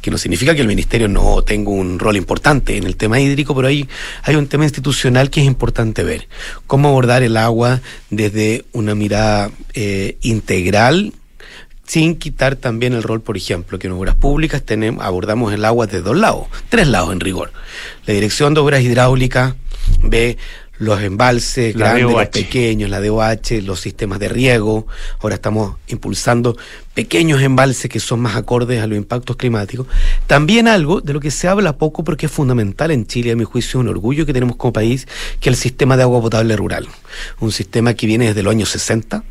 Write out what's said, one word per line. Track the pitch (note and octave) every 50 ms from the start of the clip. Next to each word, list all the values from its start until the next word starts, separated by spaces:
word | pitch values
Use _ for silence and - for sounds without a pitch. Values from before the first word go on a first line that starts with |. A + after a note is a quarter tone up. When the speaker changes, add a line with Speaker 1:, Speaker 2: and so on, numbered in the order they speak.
Speaker 1:
que | - -
no | A#2 A2+
significa | - - - - B2 D3 E3
que | D3
el | C3+ G#2+
ministerio | G2 F#2+ - - - A#2 A2+ G#2
no | F#2+ F#2 - - - -
tenga | A2 - A2 G#2 G#2 G2+
un | G2+ F#2+ F#2+ F2+ F#2 F2
rol | - A2 G#2
importante | G2+ F2 - G2+ - - C#3+ D3+ C3+ - - A2 G#2
en | G2+
el | F#2 -
tema | - - G#2+ A2 C3
hídrico, | C#3 C#3 C#3+ C3+ D3+ C#3 D3+
pero | C3 B2+ C3
hay, | C#3+ D3 C#3 B2+ - - - - - -
hay | - - C#3+
un | D3+ C#3+
tema | C#3 - C#3+ D3+
institucional | D3+ C#3+ - C3 D3 B2+ - - C3+ B2 C3 C3+ C#3
que | - D#3
es | C#3+ C#3
importante | C3 - - A2+ - - A2+ A2 G#2+ - F2
ver. | D#2+ - - - - - - - - - - - -
Cómo | C3+ C#3 C#3+ D3
abordar | C#3 C3 B2 A#2+ A#2+ B2+ B2+
el | A#2 A2+ A2
agua | A2 A#2 A2+ A2+ A#2+ B2 B2+ B2+ B2+ - - - - -
desde | G#2 G#2+ G#2+ G#2+ G2+ A2 G#2+ G#2+ A2 B2+ - -
una | - A#2 A2 G#2 G#2+
mirada, | G#2 G#2 G2+ G#2 G#2 A2 A2 G#2 G#2 G2+ G#2 - - - - -
eh, | - G#2 G2+ G2+ G2 F#2+ F#2+ - -
integral, | - B2 A2+ G#2+ - - G2+ F#2+ F2+ F2+ F#2 G2+ A2+ B2+ D3+ F#3 G#3 - - - - _ - - - - - - - - - - - -
sin | - E3 D#3 E3 E3+ -
quitar | - D#3 B2+ - C3+ C3+ C#3
también | B2+ - B2+ A2+ A2+ B2 B2 B2
el | A#2
rol, | G#2+ - A2+ A2+
por | A2+ - G#2+
ejemplo, | F#2+ - - G2+ F2 E2+ - - F#2
que | - F#2+
en | F#2
Obras | F2+ F#2+ F#2+ -
Públicas | - - C#3+ C#3+ C#3+ D#3 D#3 - C#3
tenemos, | - - A2+ G#2+ A2 A2 A#2 - G2+
abordamos | G#2 F#2 F2+ F#2 G2+ G#2 A#2+ A#2+ G#2 G#2
el | G#2 G#2
agua | A2 A2+ A#2+ A#2 G2+
de | G2 F#2 F2
dos | F#2+ B2
lados, | F3 A3+ F#3+ A2 - - - - - - -
tres | - A3 G3 C#3+
lados | A2+ F#2 F2 E2+ G2
en | F2+
rigor. | - F#2+ F2+ - - - - - - - - - - - - - -
La | - G#2+
Dirección | G2+ G#2+ G#2+ - - D3 C#3+ D3+
de | D#3
Obras | C#3+ C#3+ C#3+ C3+ B2
Hidráulicas | B2 A#2+ B2 B2 B2+ B2+ B2+ B2+ B2+ - B2+ B2+ C3 C3 - - - - - - - - - -
ve | A2 A2 A2+ A#2 A#2+ A#2 - - - - - - - - -
los | A2 G#2+ G#2 G2
embalses | G#2 G2 F#2 G2+ B2 B2+ B2 A#2+ A2+ - - C3 A#2+ A2+ G2+
Speaker 2:
La | A2 G#2+
Speaker 1:
grandes, | G#2+ A2+ A#2+ B2
los | A#2+
Speaker 2:
D | A#2 A2+
O |
H. | G#2 G2+
Speaker 1:
pequeños, | - A#2 G#2 - - C3 A#2+ A#2 A2 G#2+ G#2+ G2
la | F#2+ G2+
D | G2 G#2
O | G#2+ A2 A2
H, | A2 A2+ G#2+ - - B2+ A2 F#2+
los | G2 F#2+ F2+
sistemas | - G#2+ F#2+ - A#2 G2 G2+ G#2
de | G2+ F#2+
riego. | F#2+ - A#2+ C3 B2 A2+ G#2 G#2+ A2 A2 A2+ - - - - - - -
Ahora | - G#2+ G2+
estamos | G2+ - G#2+ G#2+ A2 G#2+ F#2+ - - - -
impulsando | - G#2+ - G#2 G2+ - - B2+ A#2+ A#2+ A#2+ B2 A2+ - - - - - - - -
pequeños | - A2+ - - E3+ E3+ D#3+ D3+ C3+
embalses | C3+ C3+ C3 B2+ C3 C3+ B2 - - B2+
que | - A2+
son | - - B2+ A#2
más | B2 A#2 G2+
acordes | A2 G2+ - A#2+ B2 A#2+ A#2 B2+ A#2 G#2+
a |
los | G#2+ G#2+
impactos | G#2 G2+ - A#2 B2 A#2+ - B2 -
climáticos. | - B2+ A#2 G#2+ G2+ G2 - A#2+ C3 - - - - - - - - -
También | D3+ C#3+ D3+ D#3 G#3+ A#3 A3+ A#3
algo | A3 G3 D3+ C#3+ F3+ -
de | - C#3+ C#3+
lo | D3+
que | C#3 D3+
se | C#3 - - F3
habla | F#3+ G3+ G#3 E3+ C#3 -
poco, | D#3 D#3 D3+ - E3+
pero | D#3+ D#3+
que | - - D3+
es |
fundamental | - - D3 B2+ B2+ A#2+ A2 G2 F#2+ - D3 E3
en | D#3+ B2+ G#2+ -
Chile, | - B2 A#2+ A#2+
a | A#2
mi | A#2 A2+
juicio, | - - B2 A#2 - - B2+
es | B2
un | C3
orgullo | C3+ - F#2 A2+ C#3+ D3 D#3+ C#3+
que | C3
tenemos | B2 B2 B2 A#2+
como | - - B2+
país, | A2 A2 G#2+ A2+ B2 C3+ - - - - - - - -
que | - -
es | B2+
el | -
sistema | - B2 - - D3+ C3 C3 B2+
de | B2+
agua | B2 B2 B2
potable | A2+ A#2 A2 A2 A2+ A2+ A2
rural. | G2+ F#2+ E2+ E2 D#2+ F2 - - - - - - - - - - -
Un | A2+ A2+
sistema | G2+ - G#2+ - - A#2+ A2+ A#2+ A#2
que | - -
viene | A2 A2 A2+ B2 A2
desde | G#2 G#2+ F#2+
los | G2+
años | G#2+ A2+ G2+ -
sesenta | - A2 - - A2+ A2+ A2 - - G#3+ - -